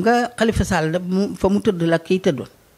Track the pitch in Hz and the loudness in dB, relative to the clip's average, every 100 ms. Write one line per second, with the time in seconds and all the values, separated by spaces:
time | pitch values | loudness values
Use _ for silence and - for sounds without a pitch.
0 | 185 240 240 - 240 - 196 180 160 175 | 2 2 0 0 0 0 0 0 0 -2
1 | 180 185 202 180 190 202 220 175 165 165 | -2 -2 -2 0 0 2 0 0 0 0
2 | - 185 185 131 98 - _ | 0 0 0 -2 -6 -16 _